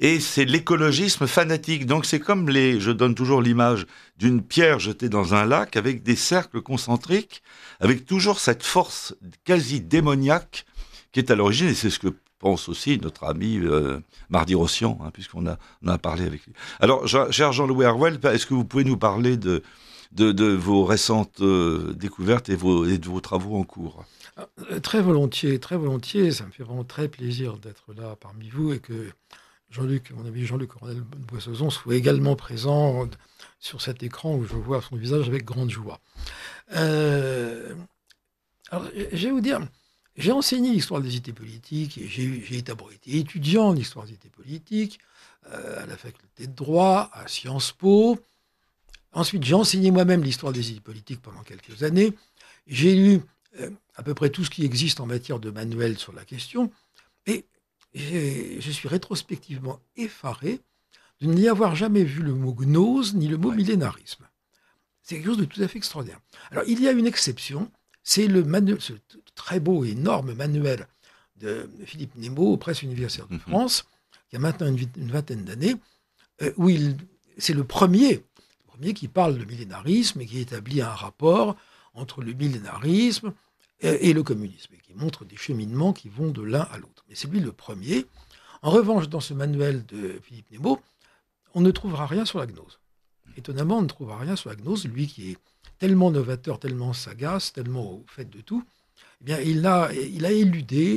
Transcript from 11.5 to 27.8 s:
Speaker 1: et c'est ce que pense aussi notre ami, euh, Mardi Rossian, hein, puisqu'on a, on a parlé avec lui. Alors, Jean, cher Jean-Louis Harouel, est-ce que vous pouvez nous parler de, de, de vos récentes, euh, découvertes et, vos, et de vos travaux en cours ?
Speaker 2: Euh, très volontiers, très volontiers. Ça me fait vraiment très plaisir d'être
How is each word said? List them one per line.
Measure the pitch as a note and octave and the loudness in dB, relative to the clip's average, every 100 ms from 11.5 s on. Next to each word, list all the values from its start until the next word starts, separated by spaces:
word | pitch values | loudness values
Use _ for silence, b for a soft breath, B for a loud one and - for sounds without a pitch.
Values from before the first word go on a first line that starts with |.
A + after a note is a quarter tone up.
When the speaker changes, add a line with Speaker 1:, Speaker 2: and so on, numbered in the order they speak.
| A#2+ F3 | 4 2
Speaker 1:
et | |
c'est | A2+ G#2 | 2 0
ce | - | 0
que | F#2 - _ _ | -2 -4 _ _
pense | G2 F2+ - | 0 0 -2
aussi | E2+ C#3+ C3 | -4 0 0
notre | D#2+ - | -2 -6
ami, | D2 D#2 G#2+ G#2+ | -4 -2 -2 0
euh, | E2 D2+ C#2 C#2 - b - | 2 2 2 -2 -10 b -2
Mardi | F2+ D#2+ | 0 2
Rossian, | F#2 E2+ - A2+ G#2 | 2 2 0 -2 -4
hein, | D#2 | -10
puisqu'on | - - E2+ E2 | -14 -14 -6 -6
a, | E2 b b | -6 b b
on | F2 | -2
a | F2 | -2
parlé | E2+ E2 | -2 -4
avec | E2+ D2+ - | -4 -6 -12
lui. | B B B | B B B
Alors, | G2+ C3 B2+ | 4 4 4
Jean, | C3 C3+ | 2 2
cher | C3 D3 | 2 2
Jean-Louis | B2+ C3+ C3 | 2 2 4
Harouel, | B2 A#2 E3 C#3+ C#3+ | 4 4 2 2 2
est-ce | A2+ - | 2 2
que | |
vous | B2+ | 0
pouvez | A2 C3+ | 2 2
nous | C3 A2+ | 2 2
parler | G#2+ G2+ B2 A#2+ | 2 2 2 2
de, | F2+ F2 B B B B B | 2 0 B B B B B
de, | - A2 | 2 4
de | G2 G#2+ | 6 4
vos | F#2+ F2 G2 F#2 | 4 4 4 4
récentes, | G#2+ - A2 G2 - | 4 2 0 0 0
euh, | G2 F#2 E2+ E2 D#2 | 4 4 2 0 -4
découvertes | D#2+ G2+ - F#2 A#2+ G2+ | -6 -8 -4 0 0 0
et, | F2+ | 0
vos, | F#2 E2+ E2+ | 4 4 4
et | F#2 | 0
de | E2 | -2
vos | F#2 | -8
travaux | - F#2 G2+ G#2 | -4 -4 -2 -4
en | |
cours ? | F#2 F#2+ E2 E2 - B B - - - - | -4 -8 -14 -14 -20 B B -20 -20 -18 -12
Speaker 2:
Euh, | E3+ | -8
très | - A3 | -2 2
volontiers, | F#3 D3+ C3+ - C#3+ C3 | 4 4 2 0 -2 -2
très | - F3 | -2 -4
volontiers. | D3 C3 - G3+ F3 | -2 -4 -2 2 2
Ça | A#2 F#2+ | 0 -8
me | |
fait | - | -16
vraiment | A#2 B2+ | -12 -10
très | B2 - D3+ | -8 -6 -8
plaisir | - B2 B2 B2+ G#2 | -6 -6 -6 -6 -10
d'être | A2 G#2 | -16 -20